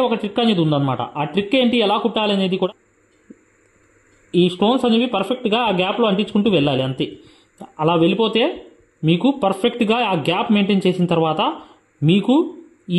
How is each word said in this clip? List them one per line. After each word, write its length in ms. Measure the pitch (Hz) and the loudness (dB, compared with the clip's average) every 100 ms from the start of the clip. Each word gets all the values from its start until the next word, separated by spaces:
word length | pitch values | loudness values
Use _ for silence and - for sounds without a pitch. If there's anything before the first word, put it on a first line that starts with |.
| 247 | 0
ఒక 80 | 226 | -2
ట్రిక్ 200 | 202 240 | -4 0
అనేది 160 | 226 185 156 | 0 2 2
ఉందన్నమాట. 360 | 147 139 123 117 147 | 0 0 -2 -6 -6
ఆ 40 | 151 | -4
ట్రిక్ 240 | 196 202 269 | -4 0 2
ఏంటి, 180 | 240 233 202 | 2 2 2
ఎలా 100 | 220 | 0
కుట్టాలి 300 | 220 220 208 196 | -2 -2 0 0
అనేది 220 | 190 185 | 0 0
కూడా 120 | 185 - _ _ _ _ - - _ _ _ _ _ _ _ _ _ 170 | -2 -6 _ _ _ _ -20 -20 _ _ _ _ _ _ _ _ _ 0
ఈ 20 | 175 | 0
స్టోన్స్ 300 | 175 202 254 240 | 2 0 2 2
అనేవి 200 | 226 254 202 | 2 0 -2
పర్ఫెక్ట్గా 440 | 190 247 214 220 233 | -4 -4 -2 0 0
ఆ 20 | 185 | 0
గ్యాప్‌లో 260 | 185 214 220 | -2 0 0
అంటించుకుంటూ 380 | 190 208 208 214 175 | 0 -2 0 2 2
వెళ్ళాలి 280 | 147 131 131 | 2 0 -2
అంతే. 200 | 131 147 - - _ _ - - - | -4 -6 -8 -20 _ _ -20 -16 -4
అలా 140 | 156 175 | 0 2
వెళ్ళిపోతే 400 | 170 190 220 220 294 - - - _ _ 160 | 2 2 0 0 -2 -4 -14 -20 _ _ 0
మీకు 200 | 170 247 277 | 2 2 0
పర్ఫెక్ట్గా 540 | 196 190 240 - 214 233 220 | -2 0 -2 0 0 0 0
ఆ 20 | 180 143 | -2 0
గ్యాప్ 220 | 180 233 208 | -2 0 0
మెయింటైన్ 300 | 196 196 185 | 2 2 0
చేసిన 200 | 180 175 | 0 0
తర్వాత 260 | 165 160 156 247 320 - - _ - 147 | 2 0 0 -2 -4 -12 -20 _ -2 2
మీకు 240 | 196 190 285 339 - - _ - | 2 4 2 0 -6 -20 _ -4